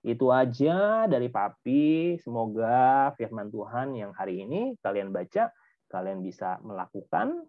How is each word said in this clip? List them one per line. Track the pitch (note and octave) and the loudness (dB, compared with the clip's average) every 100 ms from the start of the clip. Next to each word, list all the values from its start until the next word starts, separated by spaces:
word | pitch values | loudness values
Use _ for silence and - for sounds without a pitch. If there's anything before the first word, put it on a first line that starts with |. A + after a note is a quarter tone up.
| A2+ | -4
Itu | A#2 C3 | 2 4
aja | B2+ B2+ A#2+ D3 F3+ G#3 A3 | 6 4 2 2 4 2 2
dari | A3 C3 B2 | 2 2 0
Papi. | A2 G2+ - B2 C#3 D3+ D#3+ E3+ E3+ | -2 -4 -4 0 4 4 2 0 -2
Semoga | - A#2+ A2+ G#2+ A2+ B2 B2+ C3+ C#3 C#3+ | -4 -4 -2 -2 2 4 6 6 2 0
firman | A2+ A2+ G#2 | -8 -8 -8
Tuhan | A2 G2+ A#2+ C3+ | -8 -6 -6 -4
yang | B2+ G2+ G2 | -6 -10 -8
hari | G2 F#2 G2 | -6 -6 -6
ini | E3+ B3+ A#3+ | -4 -4 -4
kalian | - G2+ C#3 | -4 -4 -4
baca, | F#3 F3+ G3 A#3 _ _ _ _ | -6 -4 -2 -2 _ _ _ _
kalian | F#2 F#2+ F#2+ | -6 -6 -6
bisa | F#2 - F#2 F#2 | -8 -8 -8 -8
melakukan | A2 G2 F#2 G2 - - A#3+ E4+ | -10 -10 -10 -12 -4 -2 -2 -4